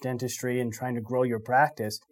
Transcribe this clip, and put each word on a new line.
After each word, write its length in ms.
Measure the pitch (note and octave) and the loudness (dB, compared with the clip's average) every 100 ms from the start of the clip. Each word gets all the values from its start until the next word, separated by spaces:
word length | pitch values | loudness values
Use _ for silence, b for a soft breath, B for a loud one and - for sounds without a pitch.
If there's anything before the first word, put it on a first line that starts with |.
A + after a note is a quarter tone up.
dentistry 580 | B2+ B2 B2 - B2+ B2 | -4 -4 -4 -4 -2 0
and 120 | A#2+ | -2
trying 240 | G#2+ B2+ A#2+ | -2 -4 -4
to 40 | |
grow 220 | A2 B2+ | -2 2
your 160 | B2+ A2+ | 2 0
practice. 600 | A2 B2+ D3 - G#2+ - _ | 2 4 4 2 -6 -6 _